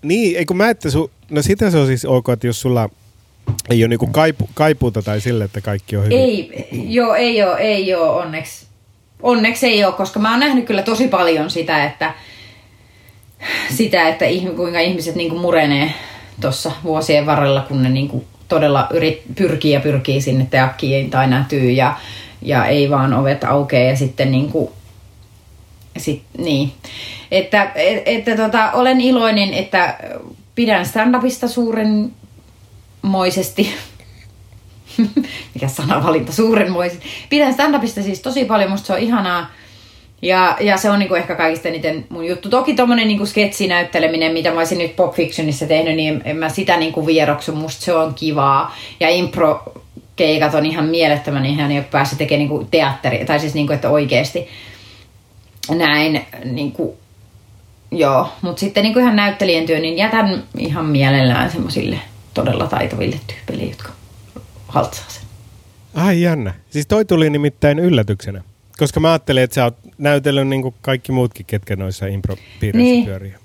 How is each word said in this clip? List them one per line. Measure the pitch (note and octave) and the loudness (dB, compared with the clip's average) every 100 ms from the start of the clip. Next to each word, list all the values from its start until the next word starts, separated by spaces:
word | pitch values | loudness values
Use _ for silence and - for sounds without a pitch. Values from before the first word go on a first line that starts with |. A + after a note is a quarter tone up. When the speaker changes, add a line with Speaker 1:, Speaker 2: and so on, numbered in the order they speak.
Speaker 1:
niin, | C#3+ G3 A3 F3+ | 0 2 2 0
ei | D#3+ | -2
kun | F3+ | 2
mä, | G#3+ | 2
että | A#3 D#3+ | 2 0
su-, | C#3 D#3+ _ - | 0 -2 _ -4
no | D3+ | -2
sitä | D3 G3+ G#3+ | 0 2 4
se | E3 | 4
on | C3+ | 4
siis | B2+ | 0
ok, | C3+ C3 B2 | 2 0 2
että | A#2+ A#2+ | -2 -2
jos | A2+ | -2
sulla | C3 B2 A2 _ _ _ _ _ - - - | 0 0 0 _ _ _ _ _ -6 -6 0
ei | A#2+ | 4
ole, | A2+ | 4
niinku, | A#2 A#2 | 2 0
kaipu-, | A#2 D#3+ D3+ G#2 | 2 2 2 -6
kaipuuta | - D#3 D3 B2 G#2+ | 0 2 2 0 -2
tai | G#2 G#2+ | -2 -2
sille, | A2 A#2+ | 0 -2
että | G2+ G#2+ | -2 -6
kaikki | G2+ G2+ - G#2 | -4 -6 -4 -2
on | |
hyvin. | G#2 B3 | 2 4
Speaker 2:
Ei, | C4 G#3 - - - | 4 0 -6 -12 -10
joo, | - - A#3 A#3 | -8 -2 0 2
ei | G#3+ A#3+ A#3 | 2 2 2
oo, | G3 F3 | 2 2
ei | G#3+ G#3 F#3+ | 0 0 0
oo, | F3+ D#3+ D#3+ | 0 2 0
onneksi. | E3+ D#3 D#3+ - - _ _ _ _ _ | -2 -8 -10 -16 -20 _ _ _ _ _
Onneksi | B3 A#3+ G#3+ A#3 B3 | 0 2 2 2 2
ei | G#3+ | 4
oo, | G3 | 2
koska | F#3 F#3+ - | 0 -4 -2
mä | G#3+ | 0
oon | A#3 | 2
nähnyt | D4 C4 A#3 | 2 2 0
kyllä | G#3 | -2
tosi | G3 A3 B3+ | 0 0 2
paljon | F#3+ F3 D#3+ D3+ | 2 2 2 0
sitä, | E3+ D#3+ D#3 | -4 -2 0
että, | D3 - D#3 - - - - - - _ _ _ - - - _ - - - B2+ | 0 -2 -6 -8 -18 -20 -20 -20 -20 _ _ _ -20 -20 -20 _ -8 -6 -4 -2
sitä, | - F3+ D#3+ | 0 2 2
että | E3 | 2
ihm-, | F3+ F3+ F3+ E3 | 0 0 -4 -4
kuinka | F3 E3+ | -2 0
ihmiset, | F3 F3 D#3+ | 0 -2 -4
niinku, | E3 E3+ E3 | -4 -4 -2
murenee | F3 E3+ D3 C#3+ D#3 D3+ - - - - | 0 2 2 2 -2 -4 -14 -18 -20 -6
tossa | C3 C3 E3 C#3+ | -6 -4 -6 -8
vuosien | E3+ D#3 D#3 D3+ D3 | -4 -4 2 2 4
varrella, | D3 C#3+ C3+ C3 | 2 2 0 -2
kun | C#3 | 0
ne, | B2+ | 2
niinku, | C3 C#3 B2+ - - - | 2 -2 -6 -10 -20 -2
todella | - D3+ C#3 C3 | 2 4 2 2
yrit-, | E3 D#3+ D#3 - | 0 0 -2 -10
pyrkii | - F#3 D3+ D#3 | -2 0 2 2
ja | C#3+ | 2
pyrkii | C#3 C#3 C3 C3+ | 2 0 0 -2
sinne | C3 C3 C3 | 0 0 2
teakkiin | C3+ C3 - C#3 C3+ C3+ | 2 2 0 -2 -2 0
tai | C3+ C3 | 0 2
nätyy | B2+ C3+ C#3+ B2+ | 2 0 0 2
ja, | C3 C3 - - - - - | 2 2 0 -10 -16 -18 -14
ja | - C3+ A2 | -2 0 2
ei | D3 C#3 | 2 2
vaan | C#3+ C3+ | 2 2
ovet | A#2+ C3+ C#3 | 2 2 0
aukee | C3 C#3 C#3 C3 B2 | 0 0 2 2 2
ja | C3+ | 2
sitten, | C3+ - C3+ | -2 0 0
niinku, | C3 C#3+ D#3+ - - - - - - - - _ - - - - E3 | 2 0 -2 -4 -8 -20 -20 -20 -20 -20 -20 _ -20 -20 -20 -18 -10
sit, | - C#3 - - | -6 -6 -8 -8
niin. | E3+ C#3+ C#3+ - - - - - - | -2 0 -2 -6 -18 -16 -16 -16 -2
Että, | F#3+ F#3+ G#3 G3 | -2 2 0 0
et-, | - E3 G#3+ - | 0 0 0 -2
että | A3+ G#3 G#3+ | -2 0 0
tota, | A3 A3+ G#3+ | 0 2 2
olen | - B3 C4 | 2 2 4
iloinen, | B3 B3+ A3+ G#3+ G3 | 4 4 4 2 0
että | F3+ F#3+ F#3+ F3 - - - - - - | -2 -2 0 0 -4 -10 -12 -14 -20 -14
pidän | - A#3 G3+ F3+ | -2 2 2 0
stand-upista | A3+ A3+ B3 B3 B3+ B3 B3 A#3 A3 G#3+ G#3+ A3+ - - - - - - - - - | 0 2 2 0 -2 -4 -2 -2 0 0 0 -2 -8 -20 -20 -20 -20 -20 -20 -20 -8
suurenmoisesti. | G3+ F#3+ F#3 F3+ F3+ - G3 - - - - - - - - - - - - - | -2 0 0 0 -4 -2 -2 -2 -14 -20 -20 -20 -20 -20 -20 -20 -20 -20 -16 -2
<laughs> | G#3+ - - - - | 0 0 -4 -10 -14
Mikä | - C3+ | -8 -6
sanavalinta, | - C#3+ - C3+ D#3+ - | -4 -2 0 2 0 0
suurenmoisesti. | - A3+ A3 G3 F3 F3 F3 - - - | 0 2 4 2 0 -2 -6 -14 -16 -2
Pidän | D4 C#4 | 2 2
stand-upista | C4 D4 C#4+ A#3 - | 2 2 2 0 -4
siis | G3+ F#3 | -4 -4
tosi | B3+ B3+ | -4 -2
paljon, | A3+ G#3+ G3 | 0 2 2
musta | G3 - | -2 -2
se | |
on | F#3 | -2
ihanaa. | A#3 A#3 F#3 F3 D#3+ - - - - - - - | 0 0 0 -2 -4 -14 -20 -20 -20 -20 -20 -8
Ja, | F3 F#3 F#3 - | -2 2 2 2
ja | G#3 F#3+ | 2 2
se | G#3+ | 2
on | G3+ | 2
niinku | F#3+ | 2
ehkä | F3+ E3+ | 0 -2
kaikista | E3+ D#3+ D#3+ F3 | -2 0 -2 -4
eniten | E3 D#3+ D#3+ - | -4 -4 -6 -8
mun | E3+ E3 | -10 -6
juttu. | F3 G3+ | -6 0
Toki | B3 B3+ | 0 0
tommonen | B3+ B3 A#3+ A3 | 2 2 4 2
niinku | G3+ G3+ | 0 -2
sketsinäytteleminen, | - G3+ - F#3+ F3 F3 F3 D#3+ E3 D#3+ | 0 0 0 0 0 0 0 0 0 0
mitä | E3 E3 | 0 0
mä | E3 | 0
olisin | E3 F3 | 0 -2
nyt | E3 - | -4 0
Pop | F3 | 0
Fictionissa | - E3 - D#3 C#3 D3+ | 0 -4 -2 -4 -2 0
tehnyt, | D#3 D#3+ D#3+ | 0 2 0
niin | D#3 | -2
en, | D3+ | -4
en | - D#3 | -6 -6
mä | D#3+ | -4
sitä | D3+ F#3+ F3 | -4 0 0
niinku | D#3+ D#3+ D#3 | 0 -2 2
vieroksu. | D#3+ C#3+ D3 - | 2 2 0 -4
Musta | D3+ D#3 - | -6 -6 -8
se | - | -2
on | E3+ D#3+ | 0 0
kivaa. | C#3 D#3+ D3+ C#3 C#3 C#3 - - - | -2 -4 0 2 2 0 -8 -18 -2
Ja | D#3+ | 0
impro-keikat | F3 F3 - D#3+ D3 - - - - - - E3 D#3 D3+ | 2 0 0 0 0 -6 -20 -20 -20 -20 -2 0 2 2
on | D3+ D#3 | 2 0
ihan | D#3+ | -2
mielettömän | D#3 E3 D#3+ D3 C#3+ C#3 C3+ | -2 2 2 2 -2 -2 -2
ihania, | D3 C#3+ C#3+ | 0 0 -2
kun | C3+ | -2
pääsee | D3 C3+ C#3 | -2 -2 -4
tekemään | D3 - D3 | -2 0 0
niinku | D3 A2 | -2 0
teatteri-, | E3 D3 C3 C#3 B2 | 0 2 0 -2 -2
tai | - D3+ | -2 -2
siis | D#3 | -2
niinku, | D3 C#3+ | -2 -2
että | - D3 | -2 0
oikeesti | D3 C#3 B2 - F3 F3 - - - - - - - _ - - - - | 0 2 0 0 -6 -10 -16 -20 -20 -20 -20 -20 -20 _ -20 -20 -18 -4
näin, | E3 D#3+ D3 D#3 D3+ - A#2+ | 0 2 2 2 0 -4 -14
niinku, | B2 B2+ C#3+ - D#3+ - _ _ - - _ - - _ - | -8 -6 -6 -6 -6 -8 _ _ -20 -20 _ -20 -20 _ -10
joo. | E3+ D3 C3+ - - | 0 2 2 0 -4
Mut | F3+ F3 | -8 -4
sitten | G3 G3+ | -2 0
niinku | G#3 A3+ | 2 4
ihan | B3 G#3+ | 4 4
näyttelijän | G3+ G3 F#3+ E3 D#3+ | 2 0 0 0 2
työ, | D#3 | 0
niin | D#3+ E3 | 0 -2
jätän | G#3+ A3 G3+ F#3 - - | 0 2 0 0 -6 -8
ihan | E3 D3+ | -6 -4
mielellään | D#3 C#3+ C3+ C#3 C3 A#2+ B2+ | 0 2 4 4 4 2 0
semmosille | E3+ - - - - - - - | -4 -4 -4 -4 -6 -10 -20 -10
todella | - - - - | -4 -2 -2 -2
taitaville | - - - F#2 - - | -2 -4 -4 -4 -6 -10
tyypeille, | - - - | -16 -10 -8
jotka | - - - - - - - - - - - | -8 -10 -16 -18 -20 -20 -20 -20 -20 -20 -6
haltsaa | C#3+ - - - | -4 -4 -6 -16
sen. | - - - - - - - - | -18 -18 -20 -20 -20 -20 -20 -12
Speaker 1:
Ai | D#3 F3+ F3 | -2 2 4
jännä. | F3 D#3+ G#2 F2+ _ | 2 0 -4 -8 _
Siis | D3 D3 | -6 0
toi | G#3+ | 0
tuli | G#3+ E3+ D#3+ | 4 4 4
nimittäin | D3 D3 - D3 C#3+ | 2 0 2 2 4
yllätyksenä. | F3+ D3 G#2+ G2+ - G2 - _ _ - | 4 4 2 -2 -6 -14 -16 _ _ -2
Koska | D3 - | -2 2
mä | D#3+ | 2
ajattelin, | E3 - C3 | 2 2 2
että | B2+ | 2
sä | - | 2
oot | A#2+ A#2 - _ | -2 -2 -20 _
näytellyt | C#3+ C#3+ C#3 C#3 C3+ | 0 2 2 0 0
niinku | C3+ C3 A#2+ | -2 -4 -8
kaikki | - C3 - | -4 -4 -2
muutkin, | C3 B2 - G#2 | 0 0 -2 -6
ketkä | G#2+ - G2 | -6 -4 -6
noissa | F#2+ F#2+ G2 | -4 -6 -4
impro-piireissä | G2 F#2+ F#2+ - - G#2+ A3+ B3 | -4 -4 -8 -12 -6 -2 2 4
Speaker 2:
Niin. | B3 | 4
Speaker 1:
pyörii. | - F#2+ G2 F#2+ | 0 -6 -12 -18